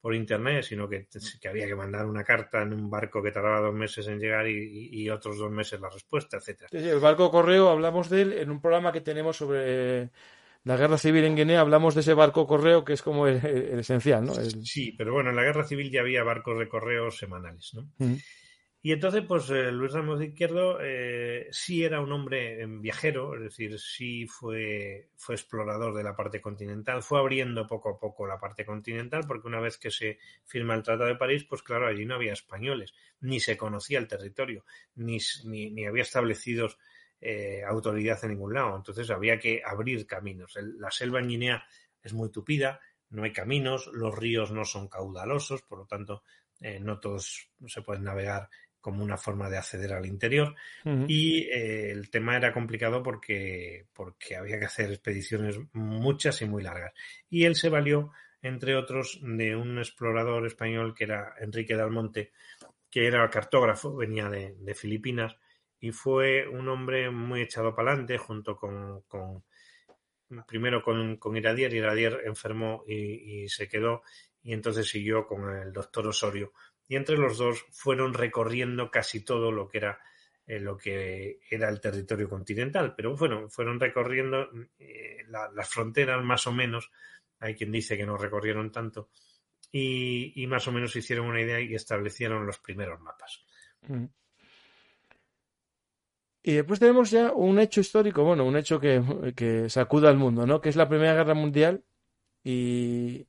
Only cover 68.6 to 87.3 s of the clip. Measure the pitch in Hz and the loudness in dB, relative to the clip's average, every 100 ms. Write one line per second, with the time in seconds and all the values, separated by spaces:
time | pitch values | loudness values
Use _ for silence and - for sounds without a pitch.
68.6 | 101 101 101 98 _ 101 92 92 _ _ | -8 -10 -12 -14 _ -12 -10 -12 _ _
69.6 | - _ _ _ _ _ _ 120 - 113 | -20 _ _ _ _ _ _ -20 -10 -4
70.6 | 120 120 - 113 113 110 107 113 110 117 | 0 0 0 0 -2 -4 -4 0 0 2
71.6 | 131 117 110 110 113 131 113 107 110 110 | 0 0 0 2 0 0 -6 -8 -6 -4
72.6 | 110 110 107 107 104 110 107 104 101 - | -4 -6 -8 -8 -8 -10 -12 -12 -8 -8
73.6 | 101 107 117 117 - - _ _ 120 110 | -6 -2 -2 -2 -8 -20 _ _ -8 -4
74.6 | 113 110 107 107 104 110 110 101 98 98 | -2 -2 -2 -4 0 0 -2 -8 -6 -8
75.6 | 95 98 - - 107 104 104 101 101 _ | -10 -12 -8 -4 -4 -2 -2 -4 -10 _
76.6 | - _ _ 135 139 151 135 110 120 117 | -20 _ _ -4 0 2 2 2 0 -2
77.6 | - - 139 131 131 117 120 117 113 123 | -8 -6 0 0 0 0 -2 0 -2 -2
78.6 | 123 123 117 117 107 110 - 120 113 110 | -4 -4 0 -2 -2 -8 -4 0 0 -2
79.6 | 95 110 104 - - _ _ _ - 110 | -4 -4 -4 -6 -16 _ _ _ -12 -8
80.6 | 101 98 104 98 95 95 98 101 _ 110 | -8 -8 -6 -6 -6 -8 -10 -14 _ -4
81.6 | 107 104 107 98 95 107 101 98 95 104 | -2 -2 -4 -4 -4 -4 -4 -6 -6 -4
82.6 | 127 185 143 - 110 139 107 110 107 - | -2 0 -2 -2 -6 -2 -2 -2 -8 -6
83.6 | 117 120 127 127 120 131 131 131 135 117 | -4 0 0 0 -2 -2 0 -2 -4 -10
84.6 | 120 _ 139 117 113 - 113 110 107 104 | -18 _ -20 -18 -18 -18 -14 -10 -8 -8
85.6 | 95 117 110 113 135 127 123 123 127 120 | -6 -2 0 2 2 2 2 2 2 0
86.6 | 120 117 - _ - - _ | 0 -2 -8 _ -20 -20 _